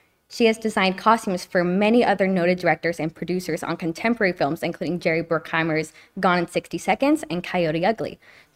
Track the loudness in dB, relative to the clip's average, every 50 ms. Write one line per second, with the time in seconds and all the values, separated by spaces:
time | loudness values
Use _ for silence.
0 | _ _ _ _ _ -10 -2 2 2 2 2 2 -2 -2 0 2 2 0 0 2
1 | 4 4 4 4 2 -4 -4 -6 -4 -2 0 0 2 2 2 2 2 4 4 4
2 | 4 4 2 2 2 0 2 2 2 2 2 2 2 0 0 0 0 -4 -4 -4
3 | -6 -6 -6 -8 -6 -4 -4 -4 -4 -4 -6 -6 -4 -6 -6 -4 -4 -4 -4 -2
4 | 0 0 0 2 0 0 0 0 0 -2 -2 -2 -4 -6 -6 -4 -4 -4 -4 -2
5 | 0 0 0 0 0 0 -2 -2 -2 -2 -2 0 0 0 0 -2 -2 -4 -10 -20
6 | -20 _ -6 0 2 2 2 2 0 0 -2 -4 -4 -4 -8 -6 -2 -2 0 2
7 | 2 2 2 0 -2 -4 -6 -6 -6 -4 -2 0 0 0 0 0 0 0 0 -2
8 | -4 -8 -10 -14 _ -20 -20 -20 -20 _ _